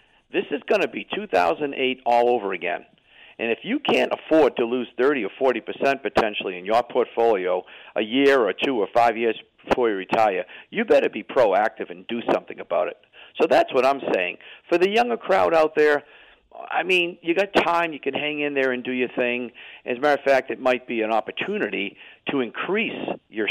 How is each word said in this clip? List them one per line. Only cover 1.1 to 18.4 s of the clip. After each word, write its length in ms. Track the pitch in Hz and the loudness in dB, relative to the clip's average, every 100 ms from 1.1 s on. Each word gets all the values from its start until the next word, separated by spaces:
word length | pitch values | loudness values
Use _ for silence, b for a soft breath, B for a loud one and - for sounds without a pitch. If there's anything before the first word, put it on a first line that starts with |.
two 120 | - 208 | -8 -2
thousand 480 | 190 175 151 147 | 0 2 0 -4
eight 260 | 139 131 127 - | -2 -4 -2 2
all 240 | 120 120 | 4 4
over 220 | 123 98 | 2 -2
again." 340 | 90 87 87 - _ B B B B | -6 -6 -6 -10 _ B B B B
And 120 | 113 | -4
if 80 | 113 | -4
you 160 | 170 285 | -4 -4
can't 340 | - 139 - | 0 0 0
afford 440 | - - 160 131 - | -4 2 4 6 2
to 80 | |
lose 240 | 117 127 113 - | -2 -2 -6 0
thirty 260 | 131 143 | 0 0
or 60 | 98 - | -4 -2
forty 220 | 131 117 | 0 0
percent 420 | - - 139 135 | -6 -4 -2 -2
potentially 560 | 104 - 110 104 104 90 | -2 -2 -2 -4 -8 -8
in 60 | |
your 180 | 92 113 | 0 0
portfolio 800 | 127 127 117 - 117 101 90 90 - B B | 2 -2 -2 2 2 2 0 -2 -4 B B
a 80 | - | -6
year 380 | 107 127 139 139 | -2 4 4 4
or 120 | 104 | 2
two 280 | - 147 123 | 0 -2 -2
or 80 | 95 | 0
five 240 | 120 117 110 | 2 2 2
years 240 | 117 107 - _ | -2 -2 -10 _
before 240 | - - 120 | -6 0 0
you 60 | |
retire, 500 | 98 92 - 110 92 90 B B | -2 -2 2 2 0 -6 B B
you 140 | 185 | -6
better 240 | 226 - 226 | 0 2 0
be 140 | 113 | -4
proactive 640 | - 139 113 95 110 - 98 | -4 2 4 4 0 -4 -12
and 160 | 87 92 | -12 -8
do 120 | 117 - | -6 -2
something 260 | - - - | -2 -4 -14
about 300 | - 87 87 | -4 -2 -2
it. 100 | - _ B B - | -6 _ B B -2
So 60 | 165 | 2
that's 260 | 151 165 | 2 2
what 140 | 135 127 | 2 2
I'm 140 | 139 - | 0 -2
saying. 260 | 98 90 - B B - | -2 -4 -8 B B -2
For 80 | 170 | 2
the 140 | 185 | 2
younger 260 | 220 240 226 | 2 0 -2
crowd 380 | - 190 180 | 0 2 4
out 220 | 165 156 147 | 4 4 4
there, 260 | 151 147 B B B B _ 58 - | 4 2 B B B B _ -20 -8
I 140 | - | -6
mean, 340 | 170 185 175 180 | 0 0 0 -4
you 100 | 165 | -2
got 220 | 165 202 | 0 0
time. 380 | - 165 170 170 | 0 2 0 -2
You 80 | 147 | -4
can 120 | 139 | -6
hang 280 | 131 147 151 | -4 -6 -4